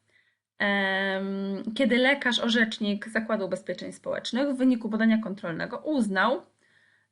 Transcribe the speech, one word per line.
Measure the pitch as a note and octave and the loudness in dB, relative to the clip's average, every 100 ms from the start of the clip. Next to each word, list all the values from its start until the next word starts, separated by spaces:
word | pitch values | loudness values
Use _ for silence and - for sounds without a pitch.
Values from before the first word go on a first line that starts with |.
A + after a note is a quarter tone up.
| _ _ _ _ _ - | _ _ _ _ _ -4
em, | G3+ G3+ F#3+ F#3+ G3 F#3+ G3 G3 G3 G3 - G#3+ | 0 2 2 0 0 -2 -2 -4 -4 -6 -4 0
kiedy | A3 A#3+ | 2 4
lekarz, | B3+ C#4 B3+ A3+ | 4 2 0 0
orzecznik | A#3 A#3 A3 - G#3 G3+ - | 2 2 2 0 -2 -2 -4
Zakładu | A#3 A3 G#3+ F#3 | -4 -2 -2 -2
Ubezpieczeń | F#3+ - F3+ F#3+ | -4 -6 -8 -10
Społecznych | F3+ - - - A#3 C#4+ | -10 -8 -6 -4 -2 0
w | B3+ | 2
wyniku | C4 A#3+ A3 | 4 4 0
badania | G#3+ A3+ A3 | 2 4 4
kontrolnego | A3 G3 F3+ D#3+ E3+ B3 | 2 -6 -6 -6 -6 -6
uznał, | - D4 G3+ F#3+ G#3+ E4 - _ _ _ _ _ _ | -2 0 2 2 2 2 -4 _ _ _ _ _ _